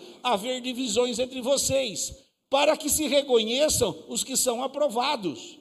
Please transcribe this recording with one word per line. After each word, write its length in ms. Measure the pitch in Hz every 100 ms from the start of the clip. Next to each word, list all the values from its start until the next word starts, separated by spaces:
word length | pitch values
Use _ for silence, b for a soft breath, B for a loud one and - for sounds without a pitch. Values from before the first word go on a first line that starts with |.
| B B
haver 380 | 254 196 247 254
divisões 580 | 247 247 254 208 190 220
entre 220 | 254 262
vocês, 880 | 240 269 - 269 247 156 - - _ _ _
para 260 | 269 294 302
que 140 | 294
se 160 | - 294
reconheçam 1000 | 277 277 233 220 254 302 - 208 - -
os 160 | 233
que 120 | - 262
são 260 | 254 233
aprovados. 960 | 269 294 294 226 269 262 180 120 - -